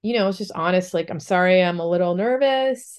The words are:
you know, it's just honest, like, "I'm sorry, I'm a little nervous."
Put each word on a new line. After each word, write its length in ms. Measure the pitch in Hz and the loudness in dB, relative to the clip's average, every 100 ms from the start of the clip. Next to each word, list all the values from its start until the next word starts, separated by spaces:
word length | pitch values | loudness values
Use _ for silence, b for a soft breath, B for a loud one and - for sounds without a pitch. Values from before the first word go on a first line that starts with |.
you 120 | 214 | -2
know, 140 | 233 196 | 0 0
it's 100 | 190 | -2
just 140 | 208 | -8
honest, 400 | 160 170 185 180 | -4 0 0 0
like, 160 | 170 165 | -6 -4
"I'm 100 | - | -10
sorry, 420 | - 180 185 185 | -2 2 4 4
I'm 160 | 180 175 | 4 0
a 80 | 170 | -2
little 280 | 180 175 | 0 0
nervous." 840 | 175 226 254 277 262 262 254 - | 0 0 2 2 2 0 -2 -10